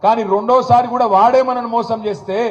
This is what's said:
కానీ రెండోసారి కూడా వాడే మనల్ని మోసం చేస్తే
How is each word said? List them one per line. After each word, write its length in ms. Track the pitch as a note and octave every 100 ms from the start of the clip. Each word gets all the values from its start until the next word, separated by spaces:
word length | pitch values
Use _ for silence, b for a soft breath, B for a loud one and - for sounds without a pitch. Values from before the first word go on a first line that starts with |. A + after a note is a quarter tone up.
కానీ 200 | G3 A#3
రెండోసారి 640 | G#3 G3 A3+ B3+ B3+ A#3+ B3
కూడా 180 | B3 A#3+ F#3+
వాడే 260 | A3 C4 C4
మనల్ని 220 | B3 A#3+ A3+
మోసం 220 | A3+ A3+ G#3
చేస్తే 320 | F#3 - F#3+ A#3